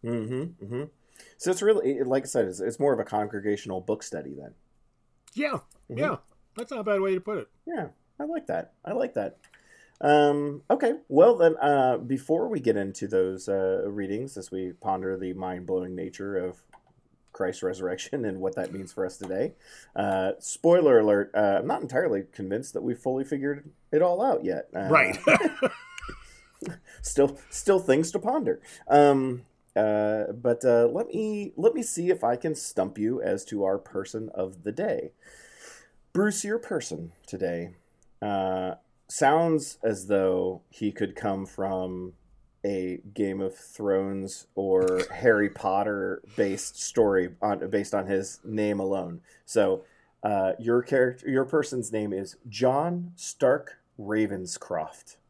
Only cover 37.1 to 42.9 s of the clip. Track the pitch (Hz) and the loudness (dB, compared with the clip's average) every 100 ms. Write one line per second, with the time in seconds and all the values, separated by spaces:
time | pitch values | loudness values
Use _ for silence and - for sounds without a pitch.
37.1 | _ - 95 92 85 85 87 _ _ _ | _ -14 -6 -4 -4 -8 -12 _ _ _
38.1 | _ 104 98 95 92 92 - _ _ _ | _ -4 -2 -2 -2 -4 -8 _ _ _
39.1 | - 139 156 165 156 143 - 110 98 92 | 0 4 4 2 0 -2 -4 -2 -2 0
40.1 | 98 95 92 92 92 _ - 107 - 98 | 2 2 2 -2 -6 _ -6 -6 -2 -6
41.1 | - 107 98 95 - 98 95 92 92 90 | -4 -4 -4 -6 -6 -4 -2 -4 -8 -12
42.1 | - _ _ _ _ 101 98 92 | -16 _ _ _ _ -4 -2 -4